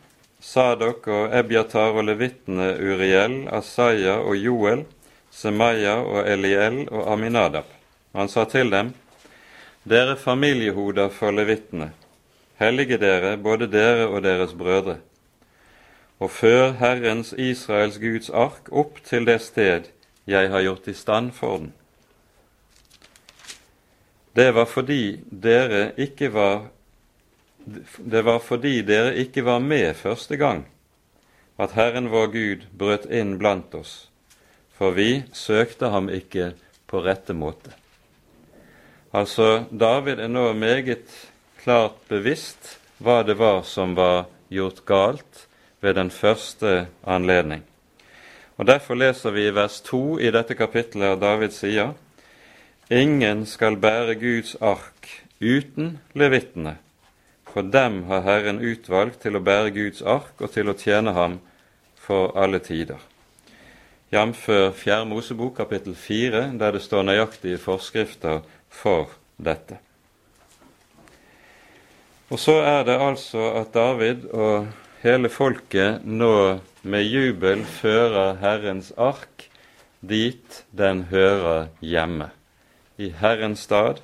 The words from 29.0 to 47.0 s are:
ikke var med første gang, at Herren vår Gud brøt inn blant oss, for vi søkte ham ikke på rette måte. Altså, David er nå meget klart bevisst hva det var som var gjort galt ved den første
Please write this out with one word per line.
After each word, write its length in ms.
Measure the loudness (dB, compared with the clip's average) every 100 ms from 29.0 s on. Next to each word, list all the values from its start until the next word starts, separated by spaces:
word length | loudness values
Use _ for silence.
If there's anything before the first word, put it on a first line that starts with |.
| 2 -2
ikke 280 | -4 -2
var 180 | 0 0
med 320 | 0 0 0 -2
første 400 | -6 -6 -6 -2
gang, 300 | -2 -2 -8 _ _ _ _ _ _ _ _ -6
at 160 | -2
Herren 380 | 0 0 0 -2
vår 160 | 0 0
Gud 320 | -2 -4 -6 -12 -4
brøt 320 | -2 -2 -2
inn 300 | -4 -2 0
blant 320 | 0 0 -4
oss, 360 | -14 -14 -20 -20 _ _ _ _ _ _ -2
for 160 | 0
vi 320 | 2 2 0 -4
søkte 560 | -10 0 2 2 -2 -2
ham 240 | -2 -2
ikke 380 | -6 -6 -6 -6 -8 _ _ -8
på 140 | -4
rette 320 | -2 -2 -4
måte. 400 | -6 -6 -10 -18 -20 _ _ _ _ _ _ _ _ -20 _ _ _ _ -4
Altså, 480 | -2 2 2 2 -2
David 480 | 0 2 2 -2 -6
er 80 | -4
nå 240 | -2 -2
meget 560 | 0 0 0 -2 -8 -10 -20 -20 _ _ -8
klart 320 | 2 2 2 -4 -6
bevisst 680 | -4 -2 -4 -8 -18 -20 -20 _ -4
hva 220 | 2 2
det 160 | 2 2
var 220 | 2 2
som 320 | -2 -4 -2 2
var 300 | 2 2 -2 -12 -10
gjort 320 | -6 -6 -6
galt 640 | 0 2 2 -2 -12 -20 -20 _ _ _
ved 160 | -2 0
den 160 | -2
første 800 | 0 0 0 -4 -4 0 0 -2 -10